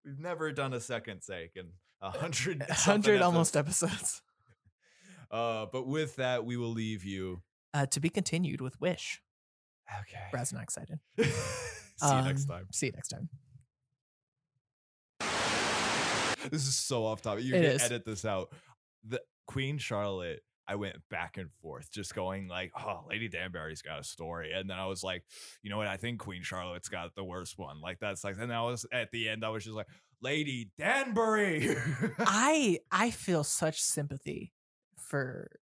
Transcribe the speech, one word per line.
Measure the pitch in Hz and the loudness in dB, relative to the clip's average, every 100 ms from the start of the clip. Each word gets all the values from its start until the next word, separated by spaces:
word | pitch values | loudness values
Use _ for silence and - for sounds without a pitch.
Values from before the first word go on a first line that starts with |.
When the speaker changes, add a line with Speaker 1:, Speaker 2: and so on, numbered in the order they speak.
| 143 | -12
Speaker 1:
We've | 139 | -8
never | 170 165 156 | -4 -2 0
done | 143 135 | 0 0
a | 123 | -2
second | 117 117 110 95 | -2 -4 -4 -10
take | - 92 82 95 | -8 -8 -8 -12
in | 90 92 _ _ | -14 -18 _ _
a | 98 | -6
hundred | 135 160 135 139 156 | -4 -2 -2 -2 -2
Speaker 2:
<laughs> | - | 0
A | |
Speaker 1:
something | 160 - 208 214 | 4 6 8 8
Speaker 2:
hundred | 202 | 8
almost | 180 170 160 151 | 8 8 6 4
Speaker 1:
episodes. | 147 - 165 | 2 2 2
Speaker 2:
episodes. | 190 - - _ _ _ _ _ _ _ _ - - - | 0 -2 -4 _ _ _ _ _ _ _ _ -20 -20 -8
Speaker 1:
Uh, | 110 117 113 104 | -2 0 0 -2
but | 131 131 | -4 -2
with | 151 147 135 | 0 0 0
that, | 127 123 113 | 2 2 0
we | 120 | -2
will | 117 | 0
leave | 113 110 107 | 0 -2 -2
you. | 95 95 92 87 - _ _ | -4 -4 -4 -6 -12 _ _
Speaker 2:
Uh, | 147 135 | 0 2
to | - | 2
be | 160 | 2
continued | 202 - 165 180 131 | 0 0 0 0 0
with | 127 - | -6 -2
Wish. | 180 - - - _ _ _ _ _ _ - 101 | -2 0 -6 -10 _ _ _ _ _ _ -12 -10
Speaker 1:
Okay. | 101 - 98 | -10 -12 -8
Speaker 2:
Brad's | 120 120 | -4 -4
not | - | -4
excited. | - - - 156 _ | -6 -8 -6 -10 _
Speaker 1:
<laughs> | - | 2
See | - | 2
you | - - 508 - - - - 147 131 | 2 -2 -4 -6 -10 -16 4 6 6
next | 131 135 | 4 2
Speaker 2:
Um, | 139 | -2
Speaker 1:
time. | 87 95 | -4 -6
Speaker 2:
see | - 135 | -2 -2
you | |
next | - - | -4 -10
time. | - - - _ - _ _ _ _ _ _ _ _ _ _ _ _ _ _ _ _ - - - - - - - - - - - - - | -8 -8 -10 _ -20 _ _ _ _ _ _ _ _ _ _ _ _ _ _ _ _ -4 0 0 2 2 2 2 2 2 2 0 -2 -2
Speaker 1:
This | 156 135 | 0 2
is | 135 | 2
so | - 123 110 | 2 2 2
off | 110 | 0
topic. | 113 104 | -2 -2
You | 127 180 | 4 6
Speaker 2:
It | |
Speaker 1:
can | 160 | 6
Speaker 2:
is. | 135 | 6
Speaker 1:
edit | 120 120 - | 2 2 -4
this | 101 | -4
out. | 107 95 - - - _ _ _ | 0 0 -2 -12 -20 _ _ _
The | 110 123 - _ - | -8 -8 -8 _ -8
Queen | 139 135 147 | -4 -2 -2
Charlotte, | - 104 101 95 87 76 _ _ - | -2 0 0 -2 -4 -6 _ _ -6
I | 101 | -4
went | 98 82 - | -4 -8 -8
back | 90 85 - | -6 -6 -8
and | 85 | -12
forth, | - 80 67 78 | -12 -14 -12 -10
just | 107 95 - | -10 -6 -4
going | 92 95 92 | -4 -4 -6
like, | 90 95 - | -6 -6 -8
"Oh, | 107 90 78 | -8 -8 -6
Lady | 107 113 | -6 -4
Danbury's | 87 92 87 80 78 | -6 -6 -6 -8 -10
got | 76 73 | -10 -8
a | |
story." | 73 - 82 85 78 | -8 -10 -8 -6 -4
And | 92 95 | -4 -4
then | 92 | -4
I | 95 | -4
was | 92 | -4
like, | 92 90 _ - - - | -4 -6 _ -18 -16 -12
"You | 104 | -6
know | 101 | -2
what? | 104 | -2
I | 98 | -2
think | 117 117 | -4 -6
Queen | 101 90 | -8 -8
Charlotte's | 82 92 90 87 - | -6 -6 -6 -8 -8
got | 90 85 - | -8 -8 -8
the | |
worst | 95 90 90 - | -6 -6 -8 -8
one." | 85 76 | -10 -8
Like, | 82 90 | -8 -4
that's | 104 98 | -4 -4
like, | 101 98 | -6 -4
and | 120 | -2
I | 117 | 0
was, | 120 120 - | 0 -2 -2
at | 123 110 | -2 -2
the | 117 110 | -2 -2
end, | 110 | -2
I | 110 | -2
was | 110 104 | -4 -6
just | 107 | -8
like, | 98 - _ _ | -10 -14 _ _
"Lady | 127 151 147 127 104 - | -2 0 0 -4 -8 -2
Danbury." | 160 269 262 220 220 214 202 156 - - 123 123 | 2 2 2 2 4 4 4 4 2 2 0 0
<laughs> | - - | -2 2
Speaker 2:
I, | 233 208 262 311 240 170 _ | 4 6 6 6 6 4 _
I | 185 233 | 4 4
feel | - - 165 | 2 2 4
such | 143 - 160 156 | 4 2 2 2
sympathy | - - 143 139 151 147 170 _ _ _ _ - | 2 2 0 -4 -6 -6 -8 _ _ _ _ -12
for | - 143 131 - - - | -4 -2 -2 -6 -12 -16